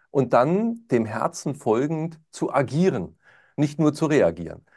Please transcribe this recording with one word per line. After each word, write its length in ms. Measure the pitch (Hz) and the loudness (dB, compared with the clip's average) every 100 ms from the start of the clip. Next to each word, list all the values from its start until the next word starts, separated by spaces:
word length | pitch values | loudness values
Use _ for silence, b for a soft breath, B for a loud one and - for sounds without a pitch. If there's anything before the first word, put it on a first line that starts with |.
| b | b
und 220 | 143 117 | -2 2
dann 560 | 123 139 185 233 233 - | 4 4 2 -2 -4 -2
dem 160 | 117 | 0
Herzen 500 | 107 113 147 - - | 0 -2 -4 -4 -8
folgend 640 | 135 123 110 143 160 165 165 _ | -4 0 0 0 -2 -6 -10 _
zu 200 | - - | -8 -2
agieren, 680 | 135 120 139 185 131 85 b b b b - | -2 0 2 2 0 -4 b b b b -2
nicht 220 | 143 147 | -2 2
nur 140 | 151 | 0
zu 140 | 147 156 | 2 2
reagieren. 580 | 143 90 82 80 85 b | 4 2 0 -8 -14 b